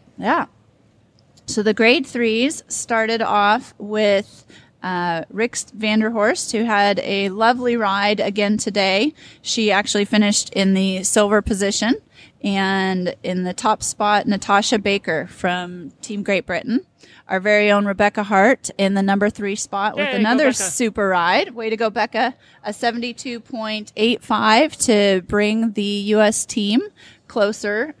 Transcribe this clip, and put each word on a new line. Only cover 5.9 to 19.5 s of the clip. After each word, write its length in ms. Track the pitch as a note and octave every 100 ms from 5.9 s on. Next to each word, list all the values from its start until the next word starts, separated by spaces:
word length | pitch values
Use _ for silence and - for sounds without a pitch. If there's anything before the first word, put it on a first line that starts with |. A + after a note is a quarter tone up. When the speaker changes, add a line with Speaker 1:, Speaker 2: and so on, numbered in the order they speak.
| G#3+ A3 A3+ G#3 F#4 -
Speaker 1:
who 140 | A3 A#3
had 340 | G#3 G3+ G3
a 300 | - G3 G3
lovely 460 | G3 A3+ B3 B3 A#3+
ride 440 | G#3 G3 G#3 G#3+
again 380 | G#3+ G3+ G3+ G#3+
today. 580 | - G3+ F#3+ F#3+ C#4 - - -
She 300 | - - G#3+
actually 340 | F#3+ G#3 G#3 G3+
finished 460 | G#3+ G#3 G#3 -
in 240 | - F#3+ F#3+
the 280 | F#3+ F#3+
silver 380 | F#3 - G#3 G#3+
position. 540 | G3+ G3+ G3 G#3 G#3+ G#4+ - - - _
And 720 | - D4 F#3+ G3 F#3+ F#3 F3+ -
in 200 | - F#3 F3+
the 80 |
top 280 | F3+ - C#4
spot, 460 | - - G#3 G#3 -
Natasha 500 | G3 - G3+ A3 A3+
Baker 500 | G3+ G3 F#3+ D#3+ D#3+
from 640 | - F#3 F3+ F3+ F3+ E3 -
Team 220 | - G#3
Great 220 | G#3 G3 -
Britain. 400 | F3 - A#3+ - _ - - -
Our 100 | F#3+
very 320 | G3 G#3 G#3
own 140 | G3+ G3+
Rebecca 380 | G3 G#3 G#3+
Hart 460 | G3+ G3+ G#3 C4 - -
in 180 | G3 G3
the 60 |
number 280 | G3 G3 G#3
three 260 | G#3 G3+